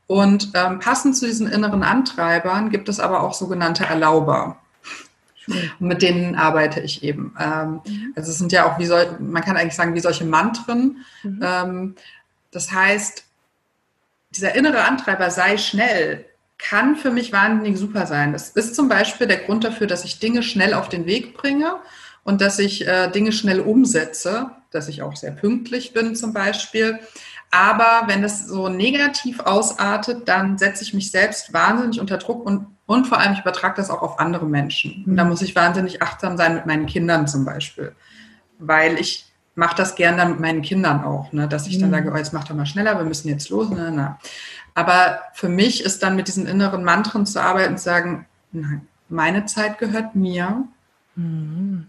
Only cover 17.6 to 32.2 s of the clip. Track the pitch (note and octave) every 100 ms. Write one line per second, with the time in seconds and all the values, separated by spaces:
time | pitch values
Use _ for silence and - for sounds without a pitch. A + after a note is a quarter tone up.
17.6 | G#3+ F#3+ G3+ G#3 E3+ D3 D3 D3 - -
18.6 | A#3 - C#4 G3 G#3+ - A#3 F#3 - G#3+
19.6 | A3 A3+ G#3 F3 E3 - A3 A#3+ A#3 G3
20.6 | F#3+ G3+ - F3 E3 A3 - - C#4 C#4
21.6 | D#4 F4+ - - - - - G3 G3 G3
22.6 | G3+ - - F#3 F3+ F#3+ A3 G#3+ G#3 F#3
23.6 | - A3+ B3 E3 D#3+ - F3+ G#3+ C4 -
24.6 | _ D#3+ D3 D3 D3 D3 D3+ D3 G3+ B3
25.6 | - A#3+ - A3+ A3+ A3+ A3+ A3 G3 G#3+
26.6 | - A3 A3 A3+ - - - - - F3+
27.6 | G3 G#3+ A3+ A3+ G#3+ G3 G#3 - - F#3+
28.6 | F#3+ F#3 A3+ C#4+ C#4+ C#4 B3+ A#3+ - G3
29.6 | A3 - G3+ G#3 G#3+ A#3 - F#3 G3 G3
30.6 | G3 G3 G#3+ G3 G3 F#3+ G#3 - - E3+
31.6 | F3 A3+ B3 A3+ G3 F#3+